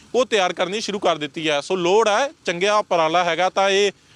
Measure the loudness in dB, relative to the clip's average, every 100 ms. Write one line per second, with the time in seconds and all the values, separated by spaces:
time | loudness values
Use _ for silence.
0 | -6 -2 0 0 0 -2 -4 -4 -6 -2
1 | 0 0 -4 -6 -2 -2 -2 -2 2 2
2 | 2 2 -2 -6 -6 -2 0 0 0 0
3 | 2 2 0 0 0 0 2 2 0 -4
4 | _